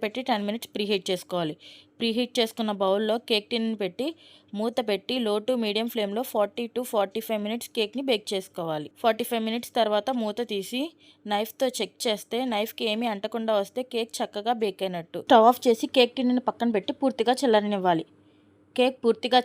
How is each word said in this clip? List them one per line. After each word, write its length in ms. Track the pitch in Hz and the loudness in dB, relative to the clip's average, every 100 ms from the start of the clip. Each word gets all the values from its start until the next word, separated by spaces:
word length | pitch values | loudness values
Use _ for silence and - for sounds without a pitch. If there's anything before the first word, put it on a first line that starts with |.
పెట్టి 200 | 214 240 | -4 -4
టెన్ 220 | 254 214 202 | -2 -2 -2
మినిట్స్ 240 | 226 - | -6 -8
ప్రీహీట్ 320 | - 208 202 170 | -6 -2 -2 0
చేసుకోవాలి. 480 | 180 - 180 156 151 - - - - | -4 -2 -2 -2 -6 -16 -20 -20 -4
ప్రీహీట్ 360 | 233 220 247 240 | -2 0 -2 0
చేసుకున్న 360 | 220 - 220 | -2 -2 -4
బౌల్లో 420 | 196 190 196 214 226 - | 0 2 2 0 -2 0
కేక్ 200 | 214 - | -2 0
టిన్ని 260 | 233 226 214 | -2 -2 -2
పెట్టి 300 | 185 180 285 330 - - _ | -4 -4 -6 -8 -20 -20 _
మూత 220 | 202 226 233 214 | -6 -2 -2 -2
పెట్టి 280 | 196 - 254 | -2 -2 -2
low 180 | 220 208 | 0 0
to 140 | 214 254 | 0 0
medium 320 | 214 208 233 | 0 -2 -2
ఫ్లేమ్‌లో 320 | 233 202 208 | -2 -2 -4
ఫార్టీ 420 | 262 220 202 - 233 | -2 0 0 -2 -6
to 140 | 240 | -6
ఫార్టీ 360 | 247 214 196 226 | -2 0 0 -4
ఫైవ్ 200 | 220 214 | -4 -4
మినిట్స్ 280 | 208 233 - 233 | -4 -6 -6 -4
కేక్ని 260 | 214 240 | -4 -4
బేక్ 240 | 269 214 - | 0 -2 0
చేసుకోవాలి. 600 | 190 - - 165 156 147 - | -6 -6 -8 -4 -6 -8 0
ఫార్టీ 280 | 233 220 240 | 2 2 -2
ఫైవ్ 120 | 233 220 | -2 -2
మినిట్స్ 260 | 233 - | -4 -2
తర్వాత 380 | 247 214 208 - 247 | 0 2 2 0 -2
మూత 260 | 214 214 233 | -2 -4 -4
తీసి 340 | 202 185 247 320 - - _ 208 | -4 -4 -4 -4 -8 -20 _ -4
నైఫ్తో 420 | 208 214 - 262 247 | -2 -2 -2 -2 -2
చెక్ 180 | 190 - | -6 -4
చేస్తే 400 | 233 208 - 233 262 | -2 -2 -4 -4 -2
నైఫ్కి 380 | 208 226 - 233 | -2 -4 -4 -4
ఏమీ 180 | 214 240 | -2 -2
అంటకుండా 460 | 202 214 233 226 208 | -4 -6 -4 0 0
వస్తే 220 | 196 254 254 | 0 -6 -6
కేక్ 180 | 233 226 | -4 -4
చక్కగా 400 | - 220 208 214 240 | -6 -6 -4 -2 0
బేక్ 200 | 214 185 190 | -2 -2 -6
అయినట్టు. 340 | 175 160 170 - | -6 -8 -10 6
స్టవ్ 200 | 233 226 | 8 8
ఆఫ్ 120 | 254 | 6
చేసి 240 | 254 226 285 262 | 2 2 2 4
కేక్ 180 | 240 269 | 4 2
టిన్నుని 260 | 247 247 226 | 0 0 -2
పక్కన 200 | - 233 | -2 0
పెట్టి 240 | 214 208 | 0 -2
పూర్తిగా 400 | 269 269 214 220 254 | -2 -2 2 0 2
చల్లరనివ్వాలి. 680 | 269 214 208 202 180 165 - _ _ _ _ _ _ - | 4 4 2 0 2 2 -2 _ _ _ _ _ _ 0
కేక్ 220 | 254 262 | 0 2
పూర్తిగా 400 | 233 220 240 247 | 0 0 2 2